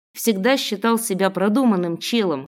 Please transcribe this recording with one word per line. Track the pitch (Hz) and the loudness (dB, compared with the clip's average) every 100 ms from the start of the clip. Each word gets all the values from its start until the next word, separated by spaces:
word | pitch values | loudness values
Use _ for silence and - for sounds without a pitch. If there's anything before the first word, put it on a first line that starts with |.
| _ | _
Всегда | - 233 190 233 269 | -2 0 2 2 0
считал | - 196 226 226 | -2 -2 0 0
себя | 226 185 190 | -2 0 0
продуманным | 190 202 220 254 190 175 165 | 0 0 2 2 2 0 -4
челом, | - 233 190 139 | -2 0 0 -2